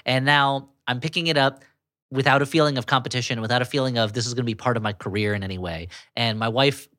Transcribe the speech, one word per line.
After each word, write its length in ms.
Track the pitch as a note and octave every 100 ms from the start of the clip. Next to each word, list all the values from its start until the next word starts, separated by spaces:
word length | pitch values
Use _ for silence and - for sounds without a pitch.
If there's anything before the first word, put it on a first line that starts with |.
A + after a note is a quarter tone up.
And 200 | - C3 C3+
now 420 | D3 C#3 C#3 C3+ _ -
I'm 140 | B2+
picking 280 | D#3 F3 E3
it 80 | D3
up 260 | C3+ - _ _ _ _ _
without 300 | C3 C3+ C3+
a 40 | C#3
feeling 300 | D#3+ D3+ C3
of 80 | -
competition, 540 | C3 A#2+ B2+ A#2+ A#2
without 220 | A2 B2+
a 20 |
feeling 340 | B2 C3+ C3 A#2+
of 140 | A2
this 140 | A#2 A2+
is 80 |
gonna 100 | A#2+
be 100 | A#2
part 220 | G#2 B2 A2
of 60 |
my 100 | G#2+
career 420 | G#2 G#2 G2 G#2
in 80 | G#2
any 160 | F#2+ F#2
way. 300 | F2+ E2 E2+ - -
And 240 | - A#2 A2
my 100 | A2+
wife 400 | A#2 C#3 C#3 -